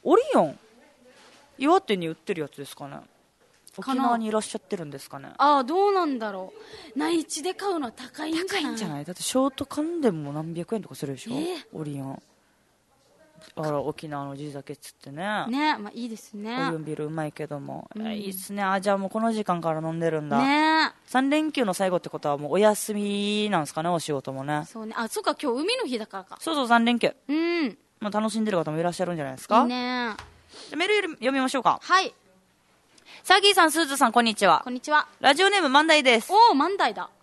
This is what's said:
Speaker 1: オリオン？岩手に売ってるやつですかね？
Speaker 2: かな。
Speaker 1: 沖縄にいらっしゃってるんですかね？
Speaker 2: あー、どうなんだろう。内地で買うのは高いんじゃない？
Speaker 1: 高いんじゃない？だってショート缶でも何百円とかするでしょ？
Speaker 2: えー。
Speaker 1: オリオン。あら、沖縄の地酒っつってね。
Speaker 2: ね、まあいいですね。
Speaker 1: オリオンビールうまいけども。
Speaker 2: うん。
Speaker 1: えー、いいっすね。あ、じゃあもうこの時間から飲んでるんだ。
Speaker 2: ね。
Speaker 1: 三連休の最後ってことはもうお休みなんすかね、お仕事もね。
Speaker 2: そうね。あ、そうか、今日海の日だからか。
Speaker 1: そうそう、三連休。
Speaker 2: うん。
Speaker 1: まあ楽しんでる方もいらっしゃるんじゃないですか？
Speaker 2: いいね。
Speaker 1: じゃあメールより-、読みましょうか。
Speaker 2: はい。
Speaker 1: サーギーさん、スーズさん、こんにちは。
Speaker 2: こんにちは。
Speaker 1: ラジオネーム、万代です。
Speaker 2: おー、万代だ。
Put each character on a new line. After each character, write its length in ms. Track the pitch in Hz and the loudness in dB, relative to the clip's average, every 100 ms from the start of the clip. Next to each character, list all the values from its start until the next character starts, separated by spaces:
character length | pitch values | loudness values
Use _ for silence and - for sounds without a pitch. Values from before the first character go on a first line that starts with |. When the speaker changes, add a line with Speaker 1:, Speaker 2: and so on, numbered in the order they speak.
Speaker 1:
オ 120 | - | 6
リ 60 | 381 587 | 4 6
オ 80 | 453 | 4
ン？ 160 | 160 - _ _ _ _ - - - - _ - | 2 -2 _ _ _ _ -20 -20 -20 -20 _ -2
岩 220 | 277 381 | 4 4
手 160 | - | 4
に 120 | 196 165 | -2 -2
売 40 | |
っ 20 | |
て 180 | 160 - | -6 -6
る 80 | 180 | -6
や 80 | 139 | -6
つ 80 | - | -10
で 80 | |
す 100 | 139 | -16
か 100 | - 143 | -14 -14
ね？ 40 | |
Speaker 2:
か 60 | 139 | -14
な。 60 | - _ _ _ _ _ - - | -18 _ _ _ _ _ -18 -12
Speaker 1:
沖 180 | 220 | -4
縄 220 | 269 247 233 | 0 2 2
に 80 | |
い 60 | 220 | 0
ら 80 | 214 | -2
っ 20 | |
し 120 | 214 | -2
ゃ 60 | 220 | -10
っ 20 | |
て 140 | _ | _
る 100 | 196 | -8
ん 40 | 151 | -8
で 100 | 139 | -12
す 100 | - | -14
か 100 | 139 | -16
ね？ 100 | 139 - | -16 2
Speaker 2:
あ 220 | 277 285 | 4 4
ー、 40 | |
ど 260 | 247 349 403 | 4 2 4
う 40 | |
な 120 | 381 | 2
ん 140 | 330 254 | 0 -2
だ 120 | 214 | -6
ろ 220 | 190 185 - - - 320 | -8 -10 -14 -20 -18 -10
う。 40 | 254 | -4
内 240 | 311 339 | 0 0
地 180 | 285 320 | -2 -6
で 120 | 320 | -6
買 160 | 370 415 | -4 -4
う 100 | 339 | -4
の 80 | 247 | -4
は 40 | |
高 340 | - 247 - | -10 -18 -10
い 60 | 311 | -4
ん 20 | |
じ 60 | 320 | -4
ゃ 40 | |
な 160 | 381 392 | -2 -4
い？ 40 | |
Speaker 1:
高 60 | 294 | -4
い 40 | |
ん 20 | |
じ 80 | 226 | -4
ゃ 40 | 190 | -6
な 120 | 143 | -6
い？ 60 | |
だ 80 | 147 | -10
っ 20 | |
て 80 | 180 | -8
シ 100 | - | -2
ョ 180 | 262 269 | 0 0
ー 40 | |
ト 100 | - | -2
缶 360 | 285 - 311 349 | -8 -4 -4 0
で 100 | 262 | 0
も 220 | 165 143 | 0 -6
何 200 | 147 160 | -6 -6
百 220 | 165 170 | -8 -6
円 60 | 226 | -8
と 80 | - | -8
か 60 | |
す 100 | - | -10
る 80 | 139 | -8
で 60 | 131 | -8
し 80 | 226 | -8
ょ？ 40 | |
Speaker 2:
え 20 | |
ー。 300 | 262 339 339 - | -6 -6 -8 -12
Speaker 1:
オ 100 | - | -12
リ 160 | 147 139 | -10 -8
オ 20 | |
ン。 180 | 135 - _ _ _ _ _ _ _ _ _ _ _ - - | -10 -12 _ _ _ _ _ _ _ _ _ _ _ -20 -16
あ 160 | - 156 | -8 -4
ら、 80 | 147 | -2
沖 280 | 131 151 160 | -4 -8 -10
縄 180 | 143 | -10
の 120 | 139 139 | -10 -10
地 140 | 147 | -12
酒 220 | 139 - | -12 -14
っ 20 | |
つ 160 | 143 - | -16 -18
っ 20 | |
て 140 | _ 139 | _ -16
ね。 360 | 143 196 208 156 | -8 -6 -4 -4
Speaker 2:
ね、 280 | 262 302 240 | -2 -2 -2
ま 120 | 208 | -8
あ 20 | |
い 100 | - | -10
い 40 | 240 | -10
で 80 | 220 | -12
す 160 | - | -14
ね。 200 | 208 214 247 269 | -12 -8 -4 -4
Speaker 1:
オ 20 | |
リ 40 | |
オ 40 | 160 | -4
ン 60 | |
ビ 80 | 151 | -6
ー 20 | 151 | -8
ル 80 | |
う 40 | 151 | -6
ま 160 | 160 | -6
い 60 | 151 | -6
け 160 | - 147 | -8 -10
ど 120 | 147 | -10
も。 300 | 139 135 - | -10 -14 -14
Speaker 2:
う 40 | 214 | -10
ん。 80 | 220 | -8
Speaker 1:
え 40 | |
ー、 40 | 214 | -6
い 100 | 202 | -8
い 20 | |
っ 20 | |
す 200 | 190 190 | -10 -10
ね。 80 | 202 | -4
あ、 180 | 190 196 | 0 0
じ 100 | 196 | 2
ゃ 40 | |
あ 40 | 196 | 0
も 80 | 196 | 0
う 20 | |
こ 100 | 220 | -2
の 140 | 226 | 0
時 100 | 220 | 0
間 180 | 208 175 | -2 0
か 120 | 165 | 0
ら 80 | 156 | -2
飲 120 | 160 | -4
ん 60 | 165 | -2
で 120 | 165 | 0
る 100 | 156 | 0
ん 80 | 151 | 0
だ。 80 | 143 | 2
Speaker 2:
ね。 540 | 269 294 311 320 302 - - | 4 4 4 2 0 -4 -2
Speaker 1:
三 220 | 254 269 | 0 2
連 200 | 302 311 | 2 0
休 140 | 294 | 0
の 80 | 233 | 0
最 160 | - 190 | 2 2
後 80 | 175 | 0
っ 20 | |
て 80 | - | -2
こ 100 | 147 | -4
と 100 | 151 | -2
は 80 | 143 | -2
も 120 | 147 | 0
う 20 | |
お 40 | 175 | 4
休 340 | 214 208 - | 6 4 -2
み 560 | 208 202 202 202 208 208 | -4 -2 -2 0 0 0
な 100 | 180 | 0
ん 80 | 147 | -2
す 60 | |
か 80 | - | -4
ね、 80 | 165 | -2
お 100 | 170 | -2
仕 120 | - | -2
事 200 | 143 139 | -6 -6
も 120 | 135 | -8
ね。 200 | 143 151 160 | -4 -4 -6
Speaker 2:
そ 140 | 226 | -12
う 40 | |
ね。 80 | 220 | -10
あ、 120 | 220 226 | -8 -6
そ 140 | 427 | -4
う 20 | |
か、 120 | 370 - | -4 -2
今 120 | 294 | -2
日 80 | 240 | -2
海 160 | 349 508 | -2 -2
の 80 | |
日 120 | 359 240 | -4 -6
だ 80 | |
か 120 | 214 196 | -8 -12
ら 60 | |
か。 140 | - - | -14 -10
Speaker 1:
そ 120 | 320 | -4
う 40 | |
そ 80 | 302 | -2
う、 20 | 240 | 4
三 180 | 233 | 4
連 140 | 233 233 | 4 2
休。 160 | 190 - - | 0 -2 -4
Speaker 2:
う 40 | |
ん。 440 | 302 339 339 269 - _ _ | -2 0 0 -2 -6 _ _
Speaker 1:
ま 100 | 208 | -4
あ 20 | |
楽 180 | 208 220 | -2 -2
し 100 | 220 | -2
ん 60 | |
で 60 | 214 | 0
る 80 | 185 | 0
方 100 | 156 | -2
も 80 | 156 | -2
い 60 | |
ら 80 | 175 | -2
っ 20 | |
し 80 | 170 | -2
ゃ 40 | |
る 80 | 175 | -4
ん 20 | |
じ 60 | 170 | -4
ゃ 40 | |
な 60 | 139 | -6
い 40 | |
で 60 | 131 | -10
す 60 | - | 2
か？ 140 | 214 | 4
Speaker 2:
い 20 | |
い 20 | |
ね。 500 | 240 247 247 247 240 208 - - _ - - | 4 -2 -4 -4 -6 -8 -16 -20 _ -20 -12
Speaker 1:
じ 40 | |
ゃ 0 | |
あ 20 | |
メ 100 | 294 | -4
ー 20 | 370 | 0
ル 60 | |
よ 60 | 415 | 2
り-、 60 | 370 | 0
読 180 | 302 240 | -2 -2
み 80 | 269 | 0
ま 100 | 262 | 0
し 60 | |
ょ 60 | 269 | 2
う 20 | |
か。 160 | 180 135 | 2 0
Speaker 2:
は 200 | - 370 | 2 2
い。 120 | 359 - _ _ _ _ _ _ _ _ - - | 2 -8 _ _ _ _ _ _ _ _ -20 -18
Speaker 1:
サ 120 | - | 4
ー 60 | 381 | 6
ギ 100 | 403 | 6
ー 20 | |
さ 120 | 392 | 6
ん、 60 | 320 | 4
ス 100 | 302 | 4
ー 40 | |
ズ 120 | 294 277 | -2 2
さ 100 | 240 | 4
ん、 40 | |
こ 80 | 240 | 4
ん 60 | |
に 100 | 233 | 2
ち 100 | 208 | 4
は。 160 | 196 156 | 4 4
Speaker 2:
こ 60 | 247 | 2
ん 40 | |
に 80 | 247 | -8
ち 100 | - | 0
は。 160 | 302 - _ | 0 0 _
Speaker 1:
ラ 140 | 269 | 4
ジ 100 | 294 | 6
オ 60 | 392 | 4
ネ 100 | 403 | 4
ー 20 | |
ム、 80 | 302 | 4
万 180 | 277 320 | 4 6
代 160 | 302 | 6
で 180 | 254 226 | 6 4
す。 100 | - | 4
Speaker 2:
お 220 | 392 466 | 6 8
ー、 20 | |
万 220 | 277 320 392 | 6 2 2
代 160 | 285 | 0
だ。 160 | 190 175 _ | -2 -12 _